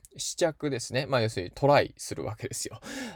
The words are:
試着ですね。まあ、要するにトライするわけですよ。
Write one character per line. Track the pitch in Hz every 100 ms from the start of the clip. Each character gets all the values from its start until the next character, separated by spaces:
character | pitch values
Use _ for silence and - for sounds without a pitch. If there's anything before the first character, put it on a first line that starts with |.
| - -
試 | - -
着 | 160 - 147
で | 123
す | -
ね。 | 117 147
ま | 131
あ、 |
要 | 110
す | 104
る | 90
に |
ト | - 139
ラ | 143
イ | - -
す | - -
る |
わ | 73 110
け | -
で |
す | - -
よ。 | 113 - 269 247